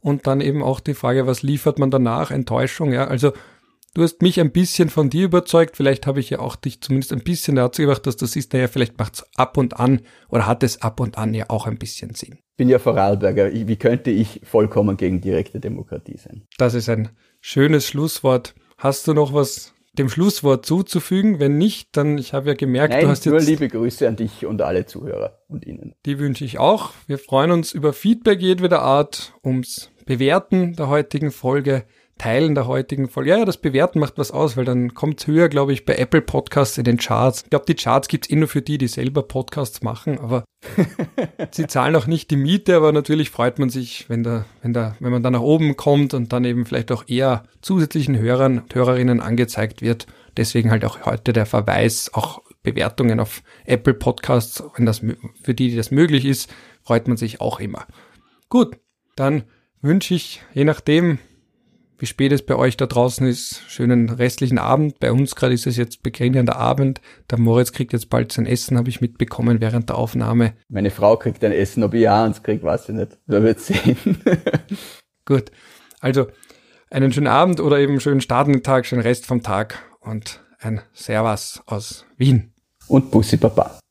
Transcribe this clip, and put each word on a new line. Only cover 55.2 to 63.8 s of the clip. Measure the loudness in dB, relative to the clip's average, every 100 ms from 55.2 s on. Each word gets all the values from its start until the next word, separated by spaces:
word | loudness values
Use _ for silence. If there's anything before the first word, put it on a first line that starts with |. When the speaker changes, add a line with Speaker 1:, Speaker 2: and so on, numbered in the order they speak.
| -12 _
Speaker 1:
für | -6
die, | -2 0
die | -2
das | -2
möglich | 2 4 4
ist, | 0 -2 -4 -16 -20 _
freut | -2 0 0
man | -4
sich | -4 -6
auch | -8 -6
immer. | -10 -10 -16 -20 _ _ _ _ _
Gut, | 2 2 -2 _ _ _ -4
dann | -2 0 -4 _ _ _
wünsche | 0 0 2
ich, | -4 -4 -18 -12
je | 0
nachdem, | 0 0 2 2 2 -2 -6 _ _ _ _ _ _ _
wie | -12
spät | 0 2
es | 2 0
bei | 0
euch | 0 0
da | -2
draußen | 2 0 2 -2
ist, | -2 -6 -14 -16
schönen | -2